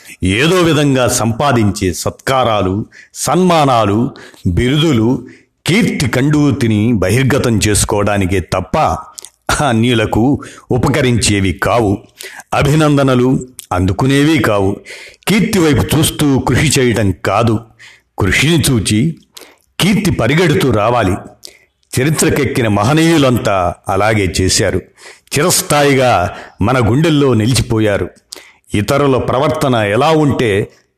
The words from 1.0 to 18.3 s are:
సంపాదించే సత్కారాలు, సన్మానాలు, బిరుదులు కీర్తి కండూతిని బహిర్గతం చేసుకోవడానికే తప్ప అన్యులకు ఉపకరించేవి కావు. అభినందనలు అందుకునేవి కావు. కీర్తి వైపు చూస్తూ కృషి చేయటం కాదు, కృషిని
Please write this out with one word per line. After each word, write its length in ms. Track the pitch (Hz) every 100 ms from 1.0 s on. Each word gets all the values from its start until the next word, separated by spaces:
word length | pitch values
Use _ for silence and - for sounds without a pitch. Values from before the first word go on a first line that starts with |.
| 120
సంపాదించే 840 | - 117 113 147 120 104 95 92
సత్కారాలు, 960 | 82 - - - 131 117 107 95 98 - - -
సన్మానాలు, 960 | - - 160 185 165 139 120 104 107 135 - - - 92
బిరుదులు 800 | 87 120 147 160 117 110 135 - - _ _ -
కీర్తి 420 | 196 202 - 131
కండూతిని 840 | 127 143 151 143 - 117 104 113
బహిర్గతం 680 | 110 92 120 135 139 127 107 107
చేసుకోవడానికే 720 | 101 - 104 101 101 92 95
తప్ప 380 | 87 95 92 156 123 80 - - - _ - - 143
అన్యులకు 720 | 110 120 113 107 107 127 139 - - -
ఉపకరించేవి 840 | 120 139 147 131 117 98 101 95
కావు. 460 | - 98 117 104 101 - - - - -
అభినందనలు 920 | 120 139 156 151 143 135 127 127 131 - - -
అందుకునేవి 640 | 92 92 95 135 139 147 156
కావు. 380 | - 104 98 - - - - - -
కీర్తి 300 | 208 220 202
వైపు 380 | 160 135 92 147
చూస్తూ 420 | - - 147 131
కృషి 420 | - 127 147 139
చేయటం 300 | 123 110 101
కాదు, 500 | 90 - 101 120 107 - _ - - _ -
కృషిని 440 | 92